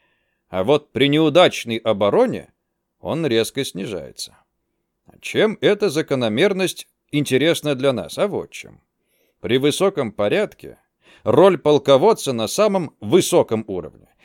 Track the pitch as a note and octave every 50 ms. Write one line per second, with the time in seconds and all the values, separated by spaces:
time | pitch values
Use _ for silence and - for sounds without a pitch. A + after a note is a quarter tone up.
0 | _ _ _ _ _ _ _ _ _ _ F#2 F#2 F#2 A#2 D3+ D3 - _ - A2+
1 | C#3 C#3 D3 D#3 D#3+ D3+ C3+ F3 F3 C3 - - - A#2 A2+ A2+ - A2+ G#2+ G2
2 | G#2 G2+ C#3 G#3 B3+ A#3 C3 F2 - - _ _ _ _ _ _ _ _ _ _
3 | - F2+ A#2+ E3 E3 C3+ A2+ A2+ A2 - - C#3 C3+ - - F3 F#3+ C3 G2 E2
4 | C#2 A#1+ - - - - _ _ _ _ _ _ _ _ _ _ _ _ _ _
5 | _ _ _ _ - - - - G3 A3 F#3+ - - E3+ G#3 G3+ G#3+ F#3 C3 D#3+
6 | D#3 - D3 B2+ A#2+ A2 G#2+ B2 F#3 G3+ F#3+ F#3+ F#3+ D#3+ - - - _ _ _
7 | _ _ D3 D3 C#3+ - C3 B2 C#3+ E3 D#3 - - D3 C#3 B2 C3+ C#3 B2+ G#2
8 | E2 - - C#3 F#3+ G#3 D#3+ G#2 D2 - - - - - G1+ _ _ _ _ _
9 | _ _ _ _ _ _ _ _ - - B2 C3 C3+ D3 B2+ - F#3 G3 F#3+ D3+
10 | C3 G#2+ - - G2+ G#2 D3 G3 G#3 - - _ - C2+ A#1 _ _ _ _ _
11 | _ _ _ _ - G#2+ A#2+ C#3 F#3 G3 F3 - - D3 D3+ C3+ - C#3 C#3 B2+
12 | E3 A3 G#3 - - C#3 B2 A2+ A2 G2 - - G#3 G#3 G3 F#3+ D#3+ - - _
13 | A2 G2+ C#3+ F#3+ - - F3+ D#3+ A#2 - A2+ A2 A2+ - F#2+ F2+ D#2+ C#2 - G1+
14 | _ _ _ _